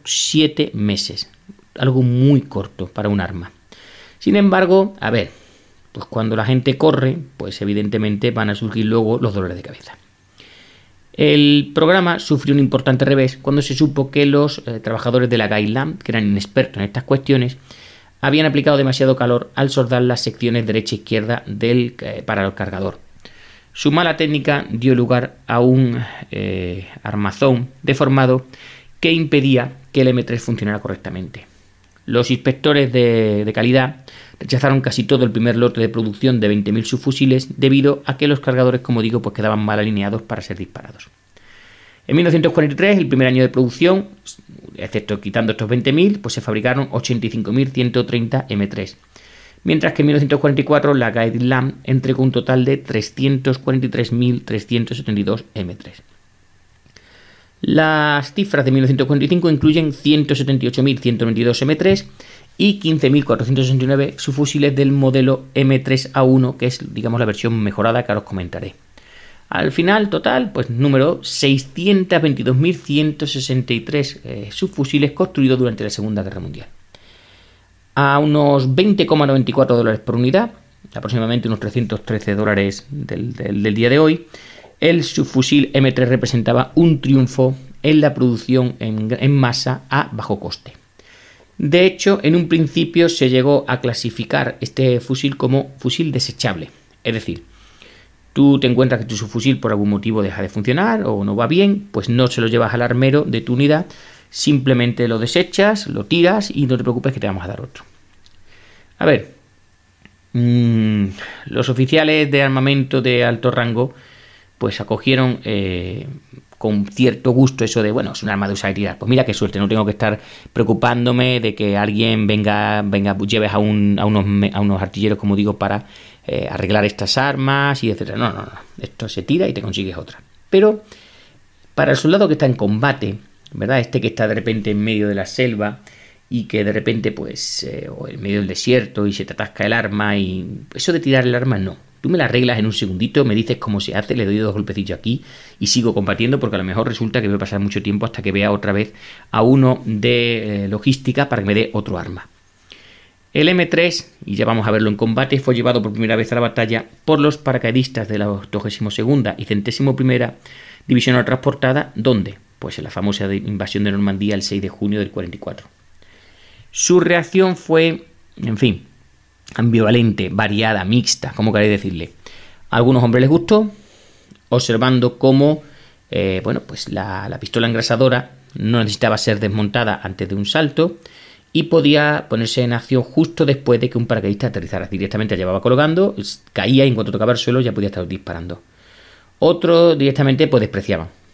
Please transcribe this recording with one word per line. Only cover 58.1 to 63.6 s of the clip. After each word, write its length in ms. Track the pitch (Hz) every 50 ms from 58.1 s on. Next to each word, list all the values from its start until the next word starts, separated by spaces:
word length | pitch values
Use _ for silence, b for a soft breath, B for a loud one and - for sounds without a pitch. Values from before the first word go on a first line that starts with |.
| 147 143 139 - -
cifras 300 | 208 196 202 - 143 131
de 80 | 131
mil 120 | 131 135 131
novecientos 220 | 127 135 135 131
cuarenta 200 | 127 147 139 143
y 20 |
cinco 220 | 143 180 175 175 170
incluyen 420 | 151 135 156 156 160 170 160 151
ciento 420 | 135 - - 143 151 151 143 143 143
setenta 300 | 127 139 139 135 131 117
y 60 | 120
ocho 120 | 123 127
mil 160 | 131 139 131 135
ciento 260 | - 127 117 104 117
noventa 160 | 113 110 110
y 20 | 117
dos 180 | 120 117 -
M 140 | 135 143 156
tres 320 | - - 190 190 196 - B B B B B B B B B _
y 160 | - 190 208 196 202
quince 300 | - 160 160 143 139 131
mil 140 | 143 147 135
cuatrocientos 420 | - 117 - 120 120 135 135